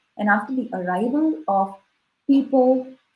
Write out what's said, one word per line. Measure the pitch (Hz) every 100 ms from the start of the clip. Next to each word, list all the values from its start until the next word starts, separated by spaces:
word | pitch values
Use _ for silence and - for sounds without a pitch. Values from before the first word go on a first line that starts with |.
| _ -
and | 208
after | 214 - 262
the | 220
arrival | 185 180 180 240 285 320 311 -
of | 196 190 - _ _ _ _ -
people | 277 - 262 254 262 254 - _